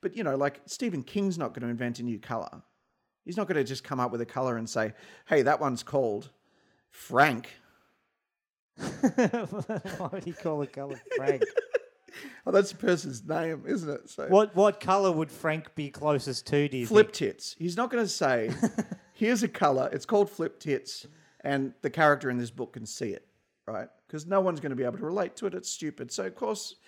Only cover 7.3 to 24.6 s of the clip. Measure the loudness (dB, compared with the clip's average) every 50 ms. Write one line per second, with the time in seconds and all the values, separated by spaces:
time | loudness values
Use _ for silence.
7.3 | 4 0 -6 -12 -18 -20 _ _ _ _ _ _ _ _ _ _ _ _ _ _
8.3 | _ _ _ _ _ _ _ _ _ -10 -10 -8 -2 0 0 2 4 2 2 2
9.3 | 2 -2 -4 -6 -6 -8 -6 -6 -6 -6 -6 -8 -8 -8 -8 -6 -6 -8 -8 -8
10.3 | -8 -6 -4 -2 -2 -2 -2 -4 -6 -10 -10 -10 -10 -12 -8 -6 -4 -2 0 0
11.3 | 0 0 0 -2 0 -2 -2 -2 -4 -6 -6 -8 _ _ _ -20 -18 -16 -16 -16
12.3 | -18 -8 -2 2 4 4 4 2 -2 -2 2 2 2 2 0 -4 -10 -8 -6 -4
13.3 | -2 -2 -2 -2 -4 -6 -4 -4 -4 -2 -2 -4 -6 -8 -10 -12 -10 -8 0 6
14.3 | 6 6 6 6 6 4 6 6 4 2 2 2 4 4 4 4 4 2 0 -2
15.3 | -4 -4 -2 -2 -2 -2 -4 -8 -8 -8 -8 -8 -6 -2 0 2 2 2 0 -2
16.3 | -6 -6 -2 2 2 4 4 2 0 -2 0 6 8 8 8 8 4 -2 -2 -2
17.3 | -2 -4 -10 -14 -8 -6 -6 -4 -2 -2 -2 0 0 0 0 0 0 0 2 2
18.3 | 4 2 2 0 0 0 0 0 0 -2 -6 -6 -10 -16 -16 _ _ -2 2 2
19.3 | 2 2 0 -2 0 2 2 4 4 2 0 0 -2 -6 -2 2 4 4 4 2
20.3 | 0 -4 -4 -4 -6 -6 -4 -2 -2 -2 -4 -6 -14 -14 -16 -18 -20 _ _ _
21.3 | _ -8 -4 -2 0 0 -2 -2 -4 _ -6 -2 2 6 6 6 6 6 2 0
22.3 | -2 -2 -2 -4 -6 -8 -10 -8 -10 -12 -12 -12 -8 -6 -6 -6 -6 -8 -10 _
23.3 | _ _ _ _ _ _ _ -8 -8 -8 -8 -10 _ _ _ _ -12 -12 -6 0
24.3 | 2 2 2 2 0 -2